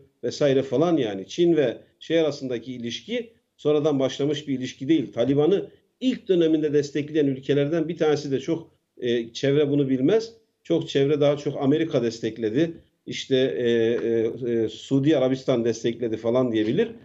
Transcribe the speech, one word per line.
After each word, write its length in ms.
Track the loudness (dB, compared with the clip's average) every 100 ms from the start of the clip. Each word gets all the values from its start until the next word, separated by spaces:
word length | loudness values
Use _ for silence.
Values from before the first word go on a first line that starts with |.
| -16 _
vesaire 380 | -6 0 2 2
falan 340 | 2 0 2 2
yani. 300 | 0 -4 -6
Çin 300 | 2 4 4
ve 200 | 2 -2 -10 _
şey 200 | -2 0
arasındaki 520 | 0 -2 -6 -8 -8
ilişki 600 | -10 -8 -10 -8 -8 -8 _ _ _
sonradan 440 | 0 2 2 2
başlamış 480 | 0 0 -2 -2 -4
bir 100 | -6
ilişki 300 | -6 -6 0
değil. 240 | 0 0
Taliban'ı 580 | -2 0 2 4 2 -2 -14 _ -4
ilk 280 | -2 -2 0
döneminde 440 | 2 4 2 2
destekleyen 540 | 0 0 -4 -2 0 0
ülkelerden 600 | 0 0 0 2 0 -2
bir 80 | 0
tanesi 340 | 0 0 0
de 100 | -4
çok, 300 | -2 -6 -6 _ _ -8
e, 340 | -2 -2 -4
çevre 380 | -4 0 2 2
bunu 180 | 2 2
bilmez. 440 | 2 2 2 0 -12 _ _
Çok 260 | -2 -2 0
çevre 320 | 0 2 2
daha 160 | 2 0
çok 260 | -4 -2
Amerika 400 | 2 2 2 0
destekledi. 720 | -2 -2 -6 -4 -2 0 0 -4 _ _ -12
İşte, 300 | -10 0 2
e, 320 | 2 0 0
e, 840 | 2 2 0 0 0 -2 -4 -4
e, 160 | -2 -2
Suudi 480 | -6 -2 0 2 2
Arabistan 480 | 2 0 -2 0
destekledi 520 | 0 -2 -4 -4 -4 -4
falan 360 | 0 0 2
diyebilir. 360 | 0 0 0 -2 -6